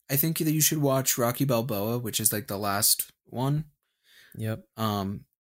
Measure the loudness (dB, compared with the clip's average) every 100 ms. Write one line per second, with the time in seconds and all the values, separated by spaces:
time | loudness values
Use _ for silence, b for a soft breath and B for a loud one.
0 | -4 0 0 0 2 4 2 4 2 2
1 | 2 2 0 2 2 2 0 -2 -2 -2
2 | -4 -2 0 -2 -4 -4 -2 0 2 0
3 | -2 _ _ -4 -2 -2 -4 _ b b
4 | b b b -8 -6 -6 -10 -4 -2 0
5 | -2 -6 -12 _